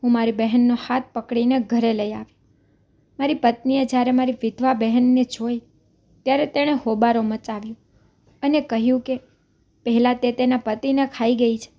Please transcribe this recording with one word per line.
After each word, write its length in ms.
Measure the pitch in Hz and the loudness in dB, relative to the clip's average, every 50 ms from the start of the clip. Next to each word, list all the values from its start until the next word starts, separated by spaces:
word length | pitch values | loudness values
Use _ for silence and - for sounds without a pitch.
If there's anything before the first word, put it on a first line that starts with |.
| - | 2
હું 100 | 247 240 | 2 2
મારી 200 | 233 226 226 226 | 2 2 0 0
બહેનનો 420 | 214 220 226 220 247 240 240 240 233 - - | 0 -2 2 2 4 4 4 2 0 -2 -4
હાથ 160 | 247 262 254 - _ | -4 -4 -4 -6 _
પકડીને 440 | 233 226 - 247 233 240 240 262 269 | -12 -10 -4 -2 0 0 2 2 0
ઘરે 340 | 233 202 240 233 226 233 226 | 0 0 -2 0 0 0 0
લઈ 200 | 214 208 208 214 | 0 -4 -6 -6
આવી. 220 | 220 220 _ _ _ _ _ _ _ _ _ _ _ _ _ _ _ _ _ _ - | -10 -12 _ _ _ _ _ _ _ _ _ _ _ _ _ _ _ _ _ _ -4
મારી 160 | 269 285 302 | -2 -2 -2
પત્નીએ 500 | - - 240 226 - - 262 262 269 269 | 2 2 0 0 0 -2 -2 0 0 0
જ્યારે 280 | 254 - 254 247 247 254 | 0 0 0 2 2 2
મારી 200 | 254 254 254 254 | 2 2 0 -2
વિધવા 420 | 247 - 226 220 - 247 262 262 | -2 -4 -6 -4 -2 0 0 0
બહેનને 500 | 220 226 220 226 247 247 247 254 254 254 | 0 0 2 2 4 4 4 4 4 2
જોઈ 380 | 247 - - 226 233 240 233 - _ _ _ _ _ _ _ _ _ _ _ _ | 0 -4 -8 -6 -6 -6 -6 -8 _ _ _ _ _ _ _ _ _ _ _ _
ત્યારે 240 | 175 180 180 - | 0 0 0 0
તેણે 260 | 277 - - 285 294 302 | -2 -2 -2 0 0 0
હોબારો 500 | 254 - 240 220 214 226 233 233 233 226 | -2 -2 -2 0 2 2 2 2 2 0
મચાવ્યો 540 | 214 214 220 _ - 220 208 208 220 226 _ _ _ _ _ _ _ _ _ _ _ _ _ - | -2 -4 -6 _ -10 -10 -10 -10 -12 -14 _ _ _ _ _ _ _ _ _ _ _ _ _ -2
અને 180 | 285 294 302 | 0 0 0
કહ્યું 400 | 285 294 233 226 226 240 254 254 | 0 0 -2 0 2 2 0 0
કે, 200 | 247 - 262 247 - _ _ _ _ _ _ _ _ _ _ _ _ | -2 -4 -8 -8 -8 _ _ _ _ _ _ _ _ _ _ _ _
"પહેલાં 300 | 247 233 233 240 247 247 | 0 2 2 4 2 2
તે 180 | 240 - 240 233 | 0 -2 -4 -2
તેના 240 | 240 254 247 254 | 0 0 0 0
પતિને 500 | 247 - 226 220 233 - 269 269 269 277 | 0 -2 -4 -6 -4 -2 -2 0 0 0
ખાઈ 280 | 269 269 - 240 226 247 | -2 -2 -2 0 0 2
ગઈ 240 | 226 247 233 226 220 | 2 2 0 0 -2
છે 120 | - - _ | -6 -14 _